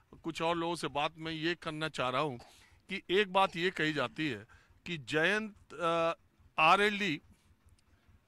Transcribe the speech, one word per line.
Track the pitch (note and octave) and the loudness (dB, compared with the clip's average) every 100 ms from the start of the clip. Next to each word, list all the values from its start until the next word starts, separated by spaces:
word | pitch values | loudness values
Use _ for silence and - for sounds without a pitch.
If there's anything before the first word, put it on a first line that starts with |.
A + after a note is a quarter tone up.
| _ - | _ -12
कुछ | E3+ D#3 | -10 -2
और | E3 E3+ | -2 0
लोगों | E3 E3+ | -2 -4
से | D#3 | -4
बात | C3 D#3 E3 | -2 -4 -4
मैं | D#3+ | -10
ये | D#3+ D#3 | -4 -4
करना | F3 E3 D3+ D#3 | -4 -6 -6 -6
चाह | - B2+ | -2 -2
रहा | B2+ | 0
हूँ | D#3 A#2+ - - - - _ | -2 -4 -14 -20 -20 -20 _
कि | F#3+ - | -10 0
एक | F3+ G#3 | 0 2
बात | F#3+ F#3+ F3+ | 2 2 2
ये | F3 | -2
कही | - D#3 | 0 0
जाती | D3+ B2 A#2 D#3 | 0 -4 -2 -4
है | G#2+ A2 - _ _ - | -4 -10 -20 _ _ -10
कि | E3+ | -10
जयंत, | A2+ D3 E3+ G#3+ G#3+ G3+ _ | -2 2 2 2 -4 -14 _
अ, | B2 E3+ E3+ E3 E3 _ _ - - | -4 0 2 0 -2 _ _ -10 2
आरएलडी | D#3+ F#3+ G#3 G#3 G3+ D3 - - _ _ _ _ _ _ _ - | 6 6 6 2 -2 -2 -8 -20 _ _ _ _ _ _ _ -20